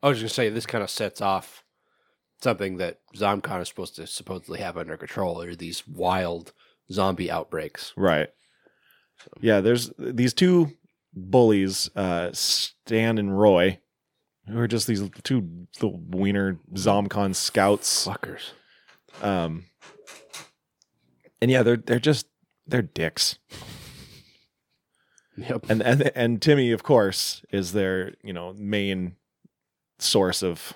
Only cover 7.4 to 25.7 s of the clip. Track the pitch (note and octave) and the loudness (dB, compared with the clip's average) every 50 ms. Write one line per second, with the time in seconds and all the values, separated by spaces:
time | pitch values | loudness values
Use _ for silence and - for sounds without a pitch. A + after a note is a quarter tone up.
7.4 | D#2 _ - D#2+ D#2 D2+ _ - - - - - F#2+ F#2 E2 D2+ D2+ - _ _ | -6 _ -8 -8 -8 -8 _ -14 -16 -14 -6 0 2 4 4 4 2 -2 _ _
8.4 | _ _ _ _ _ _ _ _ _ _ _ _ _ _ _ _ - - - - | _ _ _ _ _ _ _ _ _ _ _ _ _ _ _ _ -20 -20 -18 -2
9.4 | - A2+ A2 G2+ F#2 A2 A#2+ A#2+ A#2+ A2+ - - - A#2 B2+ A2+ B2 B2+ - - | 2 4 4 6 6 4 2 2 0 -6 -10 -10 -10 -8 -2 0 0 0 2 4
10.4 | F#3 F3+ F3+ F3 E3 D3 - _ _ _ _ _ _ _ _ - F#2 F#2 F#2+ C3 | 4 6 6 6 4 2 -2 _ _ _ _ _ _ _ _ -16 -10 2 4 6
11.4 | B2 A2+ G#2+ G2+ F#2+ F#2+ F#2+ - - - _ - G2 F#2 F2 E2+ F2 F2 - - | 6 6 6 4 2 0 -2 -4 -6 -6 _ -4 -2 -2 -2 -2 -2 -4 -4 -4
12.4 | - - - - - - - _ _ - A2+ A2 A2+ A2+ A2+ A2 G#2 G2 G2 G2 | -2 -2 0 -2 -2 -6 -8 _ _ -2 0 0 2 2 0 0 -2 -2 2 6
13.4 | G#2 G#2+ G2 F2 F2 F#2+ F#2+ - _ _ _ _ _ _ _ _ _ _ _ _ | 6 8 8 8 6 4 2 -2 _ _ _ _ _ _ _ _ _ _ _ _
14.4 | _ G2+ G#2 A#2 A#2 A2+ A2 A#2 G#2 - A2+ G2 G2+ G2 - - - - C#3 B2 | _ -10 -4 -2 -2 0 0 -2 0 0 -2 -2 -4 -6 -10 -12 -6 -2 -2 -2
15.4 | G2+ E2+ E2 F2 F2+ - _ - - G#2+ - F2+ E2 E2+ F2+ F#2 G2 G2 G2+ G2+ | -2 -4 -10 -14 -18 -20 _ -4 -4 -4 -2 -4 -12 -8 -4 0 0 2 2 2
16.4 | G2 F#2+ F#2+ D#2+ _ _ - G2 F#2 G#2+ G2+ G2+ G2+ G2 - G#2 G2+ G2 F#2+ - | 2 0 -2 -4 _ _ -10 -2 0 2 2 2 0 -2 -2 -2 -2 -2 -2 -2
17.4 | - - - A2 G2 G2+ G#2 G2+ - - - - - - G#2+ - - - - - | -4 -2 2 4 4 4 4 2 2 -2 -2 -2 -2 -4 -6 -8 -10 -12 -12 -14
18.4 | - - - _ _ _ _ _ _ _ - _ _ _ _ - - G#2 G2 F2+ | -16 -18 -18 _ _ _ _ _ _ _ -20 _ _ _ _ -6 -4 -2 0 0
19.4 | E2+ E2 D#2+ E2+ F#2 _ _ _ _ - - - - - - - - _ - - | -2 -4 -6 -8 -12 _ _ _ _ -20 -20 -20 -20 -20 -20 -20 -20 _ -20 -20
20.4 | - _ _ _ _ _ _ _ _ _ _ _ _ _ _ _ _ - _ _ | -20 _ _ _ _ _ _ _ _ _ _ _ _ _ _ _ _ -20 _ _
21.4 | - A#2+ C3 B2+ A#2+ A2 A#2+ A#2 - - A#2+ A#2+ A#2 D3+ D3+ A#2+ - _ _ _ | 2 4 4 4 6 4 4 2 2 0 0 2 4 2 2 2 -2 _ _ _
22.4 | _ _ _ _ _ - - B2+ A2+ - _ - E2 - - - - - - _ | _ _ _ _ _ -2 -2 -2 -2 -2 _ -4 -4 -4 -2 -2 -4 -4 -4 _
23.4 | _ _ - - - - - - - - - - - - - - _ _ _ _ | _ _ -20 -20 -18 -18 -18 -18 -18 -20 -20 -20 -20 -20 -20 -20 _ _ _ _
24.4 | _ _ _ _ _ _ _ _ _ _ _ _ _ _ _ _ _ _ _ - | _ _ _ _ _ _ _ _ _ _ _ _ _ _ _ _ _ _ _ -16
25.4 | - - C3 A#2 - - | -8 -6 -6 -6 -2 0